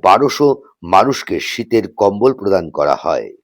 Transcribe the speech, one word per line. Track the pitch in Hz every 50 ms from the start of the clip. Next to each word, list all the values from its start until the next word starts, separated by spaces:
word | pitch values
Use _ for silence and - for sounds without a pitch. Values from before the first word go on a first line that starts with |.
| -
বারোশো | 151 98 113 143 131 - - 147 143 135 - - _ _ _ -
মানুষকে | 87 92 95 110 135 - - - - 95 78
শীতের | - - - - 113 - 120 113 92 95 -
কম্বল | - 104 101 98 104 117 135 131
প্রদান | - 98 101 95 92 85 76
করা | - 76 73 71 67
হয়। | - - 80 78 64 55 52 - _